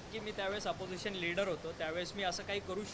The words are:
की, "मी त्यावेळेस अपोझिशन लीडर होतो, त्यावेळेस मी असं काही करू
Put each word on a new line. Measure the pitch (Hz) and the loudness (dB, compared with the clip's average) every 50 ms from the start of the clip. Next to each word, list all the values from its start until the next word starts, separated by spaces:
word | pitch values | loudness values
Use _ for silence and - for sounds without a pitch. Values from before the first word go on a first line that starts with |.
| 196 - 214 | -2 -4 -4
की, | 220 | -4
"मी | 208 214 | -4 -2
त्यावेळेस | 208 208 190 190 202 208 202 | -2 0 0 2 2 2 2
अपोझिशन | 190 170 - 190 185 185 175 - 214 196 | 0 0 0 -2 -2 -2 -2 -2 -2 0
लीडर | 185 170 170 175 185 202 190 | 2 2 2 4 4 4 2
होतो, | 165 151 - 160 165 | 2 0 -2 -4 -2
त्यावेळेस | - 165 156 160 175 180 165 - | 0 0 0 2 0 0 -2 0
मी | 202 196 | 0 2
असं | 180 170 - 196 | 2 2 0 0
काही | - 202 202 | 0 0 0
करू | 196 190 185 196 202 - | 0 0 0 -2 -2 -2